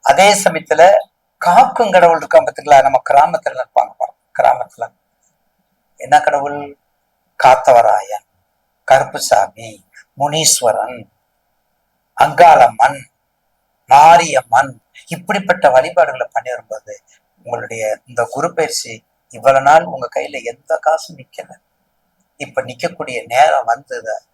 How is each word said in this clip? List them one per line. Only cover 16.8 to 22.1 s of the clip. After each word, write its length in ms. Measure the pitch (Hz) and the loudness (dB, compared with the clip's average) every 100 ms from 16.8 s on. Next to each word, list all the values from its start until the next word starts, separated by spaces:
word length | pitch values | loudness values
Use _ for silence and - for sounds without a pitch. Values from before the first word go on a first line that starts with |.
| - 104 _ _ _ _ 117 | -18 -20 _ _ _ _ -12
உங்களுடைய 380 | 117 107 113 110 107 _ | -12 -12 -8 -8 -8 _
இந்த 160 | 120 117 | -8 -8
குரு 200 | 135 170 | -6 -6
பயிற்சி 400 | 175 156 156 123 113 _ _ _ | -4 -6 -8 -12 -18 _ _ _
இவ்வளவு 320 | 117 123 135 135 | -2 0 2 4
நாள் 200 | 160 175 | 2 2
உங்க 220 | 135 123 | -12 -8
கையில 320 | 147 143 139 | -8 -8 -12
எந்த 280 | 117 117 _ 160 | -14 -16 _ -4
காசும் 400 | 156 160 - 147 | -2 -4 -6 -20
நிக்கல, 300 | - - - 185 _ _ _ _ _ | -20 -20 -20 -20 _ _ _ _ _